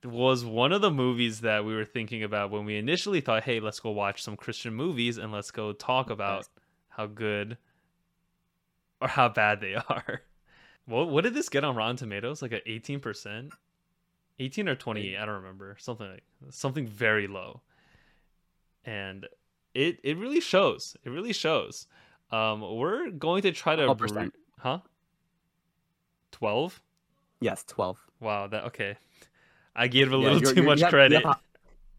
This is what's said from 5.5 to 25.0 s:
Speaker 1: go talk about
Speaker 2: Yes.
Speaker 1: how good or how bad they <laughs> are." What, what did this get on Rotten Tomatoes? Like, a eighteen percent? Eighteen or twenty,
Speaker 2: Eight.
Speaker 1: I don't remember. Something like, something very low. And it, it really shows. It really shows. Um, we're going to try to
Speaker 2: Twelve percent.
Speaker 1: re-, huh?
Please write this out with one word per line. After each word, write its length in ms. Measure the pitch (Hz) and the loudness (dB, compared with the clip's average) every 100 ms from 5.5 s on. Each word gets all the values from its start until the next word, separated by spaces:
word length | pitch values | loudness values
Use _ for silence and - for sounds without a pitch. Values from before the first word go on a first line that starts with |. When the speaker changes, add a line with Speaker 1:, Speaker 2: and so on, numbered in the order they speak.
Speaker 1:
go 220 | - 107 | -8 -8
talk 380 | 104 - 127 120 | -8 -2 -2 0
about 260 | 107 101 98 | -4 -4 -4
Speaker 2:
Yes. 80 | - _ _ _ _ | -8 _ _ _ _
Speaker 1:
how 160 | - 107 | -10 -10
good 500 | 107 110 104 104 117 _ _ _ _ _ _ _ _ _ _ _ _ _ _ | -6 -4 -2 -4 -10 _ _ _ _ _ _ _ _ _ _ _ _ _ _
or 80 | 127 | -4
how 200 | - 127 | 2 2
bad 320 | 110 104 104 | 4 2 2
they 140 | 101 | -2
<laughs> 140 | 98 - | -6 -4
are." 320 | - - - _ _ _ _ - _ | -6 -4 -10 _ _ _ _ -20 _
What, 240 | - 117 170 | -4 -2 2
what 160 | 143 | 2
did 100 | 202 | 2
this 140 | 254 - | -2 -2
get 160 | 139 | -2
on 100 | 143 | 0
Rotten 220 | 120 110 127 | -2 -2 -4
Tomatoes? 440 | 117 101 117 147 | -6 -6 -6 -8
Like, 100 | 131 | -8
a 180 | 113 - | -8 -8
eighteen 300 | 113 - 143 | -12 -8 -8
percent? 520 | 127 101 107 107 139 - _ _ _ _ _ _ _ _ | -8 -10 -12 -14 -14 -20 _ _ _ _ _ _ _ _
Eighteen 300 | 131 135 196 | -8 -4 -4
or 80 | 131 | -4
twenty, 380 | - 107 101 | -4 -6 -6
Speaker 2:
Eight. 40 | 98 | -6
Speaker 1:
I 60 | |
don't 120 | 107 104 | -6 -8
remember. 400 | 95 95 98 101 | -10 -16 -18 -16
Something 280 | - 113 101 | -12 -12 -12
like, 140 | 92 _ _ 135 | -16 _ _ -20
something 360 | - 139 135 120 | -6 -6 -4 -8
very 400 | 104 117 107 101 | 0 2 2 0
low. 360 | 98 90 - _ _ _ _ _ _ _ _ _ _ _ _ | -8 -12 -16 _ _ _ _ _ _ _ _ _ _ _ _
And 420 | - 107 98 95 95 _ _ _ _ | -12 -10 -10 -12 -18 _ _ _ _
it, 240 | - 151 - | 0 0 0
it 140 | 135 160 | -6 -6
really 220 | 233 302 | -2 -2
shows. 560 | - 185 180 - - - | 2 4 4 0 -10 -14
It 60 | - | -12
really 220 | 135 226 | -8 -6
shows. 540 | 214 156 151 - - - _ _ _ _ | -2 0 0 -2 -10 -18 _ _ _ _
Um, 300 | 113 110 107 | -2 0 -2
we're 500 | 104 110 143 233 330 | -6 -4 -2 -2 -6
going 320 | 170 156 185 | -4 -2 2
to 80 | 196 | 0
try 220 | 165 - 160 | 0 0 2
to 80 | |
Speaker 2:
Twelve 140 | 139 120 | 4 2
percent. 360 | 107 107 110 - | 0 -4 -6 -10
Speaker 1:
re-, 60 | _ _ | _ _
huh? 180 | 127 156 - _ | -4 -4 -6 _